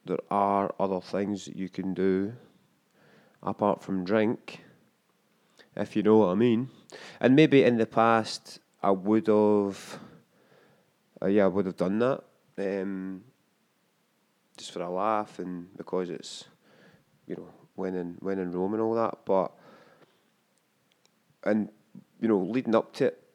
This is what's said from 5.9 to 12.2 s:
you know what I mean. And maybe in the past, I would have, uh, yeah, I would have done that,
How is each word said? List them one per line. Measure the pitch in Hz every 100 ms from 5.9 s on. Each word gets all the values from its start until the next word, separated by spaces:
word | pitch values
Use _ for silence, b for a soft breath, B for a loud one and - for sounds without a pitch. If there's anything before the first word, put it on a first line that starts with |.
| 107
you |
know | 101 110
what | 98
I | 95
mean. | 123 113 131 B B B B B
And | 120 135
maybe | 156 139
in | 123 120
the | 110
past, | - 113 113 107 - - - _ _
I | 101
would | 98 95 110 107
have, | 107 104 104 101 95 - B B B B b b b b b b b _ -
uh, | 95
yeah, | 104 95
I |
would | 92 92
have | 87
done | 92 104
that, | 120 -